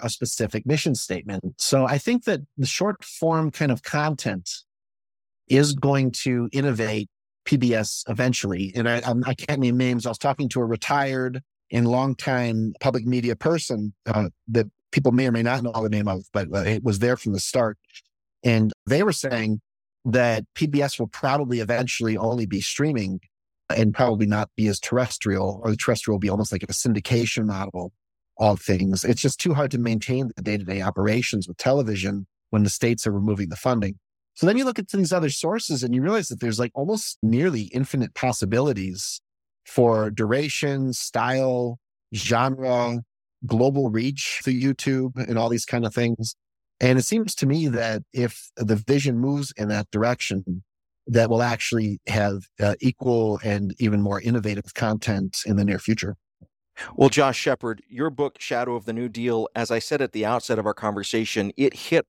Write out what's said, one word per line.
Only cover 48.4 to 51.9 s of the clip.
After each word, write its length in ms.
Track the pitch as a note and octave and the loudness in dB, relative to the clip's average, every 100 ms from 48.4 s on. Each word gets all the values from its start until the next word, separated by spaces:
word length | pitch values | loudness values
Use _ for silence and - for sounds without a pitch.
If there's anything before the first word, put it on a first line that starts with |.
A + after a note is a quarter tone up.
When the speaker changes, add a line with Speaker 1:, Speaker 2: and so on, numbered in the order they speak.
| - - | -14 -4
Speaker 1:
the 200 | A2 G#2+ | 0 0
vision 420 | G#2+ C#3+ C#3 A#2 | 2 2 2 0
moves 340 | C3+ C#3+ C#3 - | 0 0 -4 -6
in 120 | G#2 | -2
that 200 | G#2+ G#2 | -2 -2
direction, 720 | G#2 A#2 B2 - F#2+ F#2 F2+ - _ _ _ - | 0 0 0 -2 -4 -4 -8 -10 _ _ _ 0
that 240 | A#2 A2+ | 2 4
we'll 100 | A2+ | 4
actually 580 | A#2+ A2+ - A#2 G#2+ | 2 -2 -2 0 0